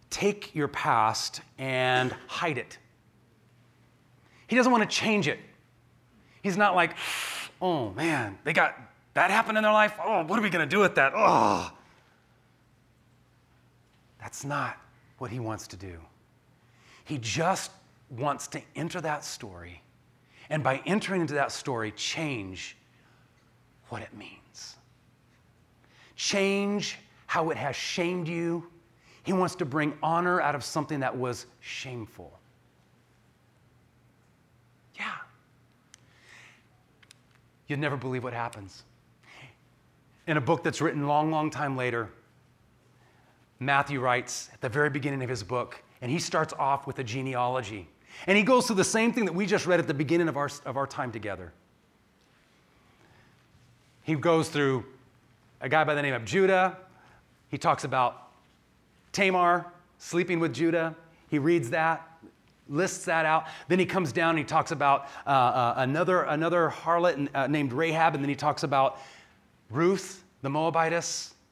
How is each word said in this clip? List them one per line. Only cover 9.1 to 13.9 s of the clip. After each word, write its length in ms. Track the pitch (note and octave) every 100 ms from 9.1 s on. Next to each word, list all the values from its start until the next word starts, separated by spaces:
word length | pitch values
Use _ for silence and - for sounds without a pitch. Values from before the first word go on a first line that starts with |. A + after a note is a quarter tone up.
| C3+
that 160 | F3
happened 260 | G#3+ A3+ A3
in 60 |
their 100 | G#3+
life. 240 | G#3+ G#3 F#3
Oh, 240 | F#3 G3+
what 140 | D#3 A3
are 60 |
we 80 | G#3
gonna 160 | E3+ D3
do 100 | F#3+
with 160 | F#3+ E3+
that? 180 | C3+ F3
Oh." 580 | F#3+ D3+ G#2+ F#2 F2+ - - _ _ _ _ _ _ _ _ _ _ _ _ _ _ _ _ _ _ _ _